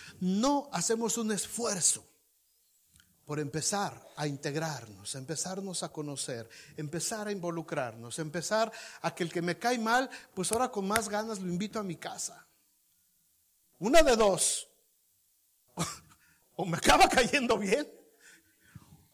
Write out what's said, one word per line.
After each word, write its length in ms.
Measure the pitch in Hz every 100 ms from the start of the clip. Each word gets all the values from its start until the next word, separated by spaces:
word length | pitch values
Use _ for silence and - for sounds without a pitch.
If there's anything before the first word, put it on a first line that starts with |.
| - -
no 480 | 185 196 262 285 285
hacemos 460 | 175 170 226 233 240
un 160 | 220
esfuerzo 720 | 208 - - 233 190 - - - _ _ _ _ _ _ _ _ - _ _ -
por 160 | 147
empezar 640 | 143 156 - 202 185 113 - -
a 120 | 151
integrarnos, 880 | 139 151 143 160 135 107 95 104 135
empezarnos 680 | 127 156 180 190 196 170
a 80 | 165
conocer, 580 | - 147 135 - 120 113 - - -
empezar 500 | 151 170 - 220 208
a 40 |
involucrarnos, 840 | 202 175 170 156 147 123 113 117 139
empezar 520 | 156 170 160 214 220 - - -
a 120 | 165
que 100 | -
el 80 | 170
que 100 | 175
me 180 | 175 170
cae 180 | 233 247
mal, 320 | 220 247 262 - -
pues 160 | - 180
ahora 180 | 226 247
con 160 | 214 196
más 220 | 220 208
ganas 320 | 208 220 208
lo 80 | 185
invito 300 | 175 208 220
a 40 |
mi 140 | 196 156
casa. 500 | 170 - - - - _ _ _ _ _ _ _ _ _ _ _ _ -
Una 240 | 196 320
de 120 | 302 226
dos. 540 | 208 170 - - - _ _ _ _ _ _ _ _ _ _ -
<laughs> 320 | - - - _ _ _ _ -
O 60 | 185
me 120 | 160
acaba 300 | - 294 381
cayendo 520 | - 240 285 254 214
bien, 280 | 202 254 302 - _ _ - - _ _ _ - - - _